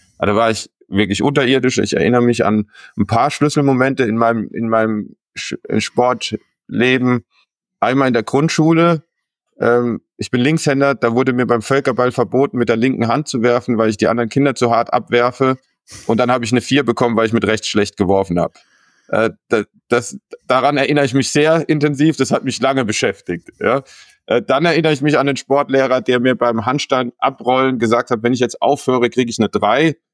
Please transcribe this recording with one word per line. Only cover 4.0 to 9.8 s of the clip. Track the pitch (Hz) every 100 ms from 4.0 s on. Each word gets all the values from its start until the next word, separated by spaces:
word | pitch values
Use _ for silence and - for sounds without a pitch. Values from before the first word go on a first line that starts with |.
in | 120 113
meinem, | 117 117 104
in | - 113
meinem | 113 110 107 98 - _ -
Sch-, | - - -
äh, | 110
Sportleben. | - - 123 123 - 107 - _ - 107 123 127 127 123 - _ _ _ _ _
Einmal | 110 135 131
in |
der | 120
Grundschule. | 107 135 160 - 156 165 170 160 - _ _ _ _ -
Ähm, | - 120